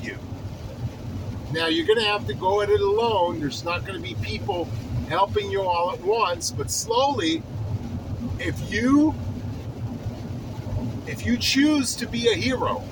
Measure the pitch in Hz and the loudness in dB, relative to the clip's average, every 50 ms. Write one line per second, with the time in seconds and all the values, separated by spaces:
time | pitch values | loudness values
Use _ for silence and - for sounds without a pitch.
0 | 113 110 95 - - - - - - - - - - - - - - - - - | -8 -8 -8 -10 -10 -10 -10 -8 -8 -8 -8 -8 -10 -10 -8 -6 -6 -6 -6 -8
1 | - - - - - - - - - - 147 165 165 165 160 170 156 208 220 233 | -8 -8 -6 -6 -6 -6 -6 -6 -6 -4 -2 0 0 2 2 2 4 4 4 4
2 | 214 208 208 202 - 202 - 147 170 185 202 208 202 202 208 202 202 196 202 226 | 2 2 0 0 -2 -4 -4 0 2 4 4 4 4 4 4 4 4 4 4 4
3 | 233 233 214 190 175 175 170 160 147 135 - - - 170 175 170 - 202 190 170 | 4 4 4 4 4 2 2 0 -2 -4 -4 -4 -4 -2 -2 -2 -4 -6 -6 -6
4 | 170 185 175 - - 202 214 202 - 208 180 175 160 139 - - - - - - | -6 -6 -4 -4 -4 -4 -4 -4 -2 -2 -2 -2 -2 -4 -4 -6 -6 -4 -4 -2
5 | - - 156 185 202 202 - 208 202 196 196 196 190 180 175 170 175 180 170 160 | -2 0 0 2 2 2 2 0 0 0 0 0 2 2 2 2 2 0 0 0
6 | 175 190 220 226 208 180 175 165 - - 247 - - - - - - - 233 247 | 0 2 2 4 2 2 0 -2 -4 -4 -4 -4 -4 -2 -2 -2 -2 0 2 4
7 | 277 285 277 - 170 160 165 - - - - - - - - - - - - - | 4 4 2 2 0 0 0 0 -2 -6 -6 -6 -4 -4 -4 -4 -4 -6 -6 -6
8 | - - - - 240 - - - - 160 165 - - - 196 214 240 262 285 294 | -6 -6 -6 -6 -4 -4 -4 -4 -4 -4 -4 -4 -4 -4 -2 0 4 6 6 6
9 | 302 311 - - - - - - - - - - - - - - - - - - | 6 4 2 0 -4 -6 -6 -6 -6 -6 -6 -8 -8 -8 -8 -6 -6 -6 -6 -6
10 | - - - - - - - - - - - - - - - - - - - - | -6 -8 -8 -6 -8 -8 -8 -8 -8 -8 -8 -8 -6 -4 -2 -2 -2 -2 -4 -6
11 | - - - - - 226 240 240 - - - 269 294 302 302 285 247 - - - | -6 -8 -6 -4 0 0 0 2 2 4 6 6 8 8 6 4 4 2 0 -2
12 | 240 - 240 233 233 233 202 160 202 254 262 - 494 - - 508 - - | -4 -4 -2 2 4 4 4 4 4 2 2 2 2 0 0 -2 -4 -6